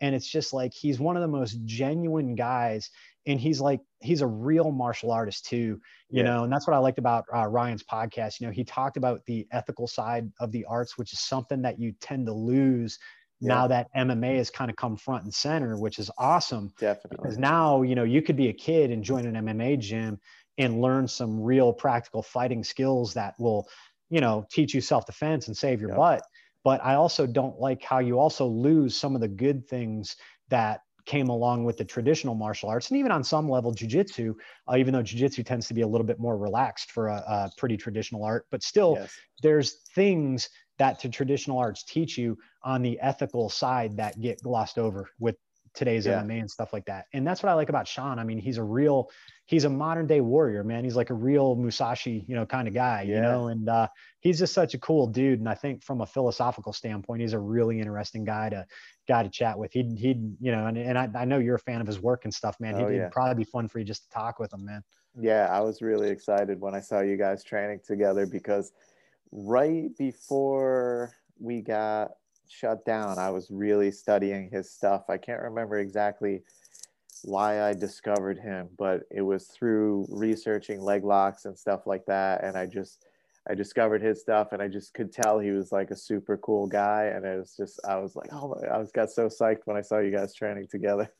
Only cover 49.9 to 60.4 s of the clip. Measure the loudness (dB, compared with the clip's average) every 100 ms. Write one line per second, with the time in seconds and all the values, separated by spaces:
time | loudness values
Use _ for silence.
49.9 | 0 4 4 6 4 4 0 -2 -2 -2
50.9 | 0 0 0 2 4 4 2 0 0 -2
51.9 | -4 -4 -6 -4 -4 -4 -4 -2 0 0
52.9 | 0 0 2 2 2 -2 -2 2 2 2
53.9 | -4 -20 _ 0 2 2 2 0 0 2
54.9 | 2 2 2 2 2 0 -4 -6 -8 -6
55.9 | -6 -4 -2 0 0 -2 -4 -8 -8 -6
56.9 | -8 -6 -4 -2 -2 0 2 2 0 -4
57.9 | -6 -8 -6 -4 -4 -4 -6 -10 -16 -20
58.9 | _ 2 2 2 0 -2 -2 -4 -2 -2
59.9 | 0 0 0 -2 -4